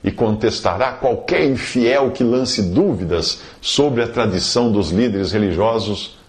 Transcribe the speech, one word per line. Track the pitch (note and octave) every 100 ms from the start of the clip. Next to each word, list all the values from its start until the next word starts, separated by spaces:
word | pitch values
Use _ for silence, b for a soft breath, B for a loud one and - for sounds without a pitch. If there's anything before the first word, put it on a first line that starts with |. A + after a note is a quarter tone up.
e | F#2+
contestará | - A2+ G#2+ A2+ - G2 F2+ B2+
qualquer | - C3 G#2+ - F3+ C#3
infiel | B2 - B2+ A#2 C#3 C3+
que | -
lance | A#2+ B2+ B2 -
dúvidas | F#2 G2 G3 G#2 F2 E2+ - - B B
sobre | - - D3 A#2
a | A2+
tradição | A#2+ A2 F2+ - B2 A#2+
dos | G#2 E2
líderes | F2+ B2 G2 F#2
religiosos | G#2+ G2+ E2 A2+ A2+ G#2 G2+ - B